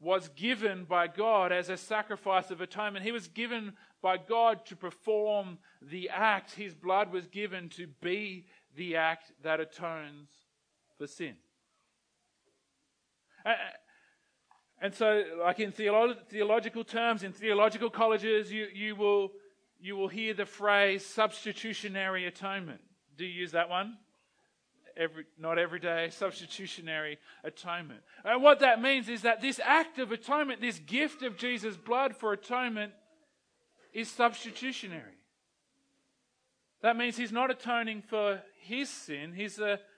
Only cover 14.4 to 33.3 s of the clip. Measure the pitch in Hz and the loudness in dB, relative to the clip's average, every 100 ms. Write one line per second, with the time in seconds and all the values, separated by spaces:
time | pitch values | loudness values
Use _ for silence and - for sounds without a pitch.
14.4 | _ _ _ _ 196 - 220 214 170 165 | _ _ _ _ -6 2 4 4 2 0
15.4 | 170 180 208 202 208 214 240 233 - 208 | 2 2 -2 -2 4 6 4 2 -8 -2
16.4 | 208 226 220 226 226 226 233 220 190 185 | 2 2 2 -6 -6 0 0 0 -4 -6
17.4 | 214 202 214 214 226 - 226 214 214 214 | 0 6 6 4 -4 2 4 4 2 0
18.4 | 190 214 208 190 214 208 208 202 196 202 | 0 -6 -8 -6 -6 0 4 4 2 -4
19.4 | - _ _ _ 185 196 190 190 220 202 | -20 _ _ _ -10 -4 -4 -4 -4 -4
20.4 | 196 - 208 202 202 190 - - 214 214 | -6 -2 4 6 6 2 -2 0 0 0
21.4 | 214 - 220 208 208 190 190 185 180 175 | -8 -8 -8 -8 -8 -4 -2 -2 -4 -6
22.4 | 196 196 170 120 _ _ _ 143 185 175 | -6 -6 -8 -14 _ _ _ -12 -10 -8
23.4 | 180 160 175 180 202 226 _ _ _ _ | -2 0 0 -2 -4 -8 _ _ _ _
24.4 | _ _ _ _ - - 165 160 151 - | _ _ _ _ -16 -6 -6 -6 -18 -8
25.4 | 160 165 170 175 170 165 165 - 196 - | -2 0 0 -2 -4 -2 -4 -4 -6 -6
26.4 | 170 - 190 - 165 156 151 147 - - | -12 -12 -12 -10 -6 -6 -6 -8 -16 -16
27.4 | 156 - 180 170 156 117 - - 196 247 | -14 -12 -8 -8 -8 -16 -20 -6 0 6
28.4 | 285 285 269 226 254 269 220 233 233 226 | 8 10 8 6 4 2 0 -2 2 2
29.4 | 269 262 - 311 320 - 240 226 233 294 | 0 0 4 6 4 -2 -4 -4 -2 0
30.4 | 277 233 240 170 147 233 302 - 262 185 | 0 -2 -4 -6 -4 -2 -2 -2 -8 -4
31.4 | 247 240 214 180 226 247 269 214 220 202 | -4 -4 -4 -8 -2 0 0 0 -4 -4
32.4 | - 247 247 220 208 202 _ _ _ | -2 -2 -2 -4 -6 -10 _ _ _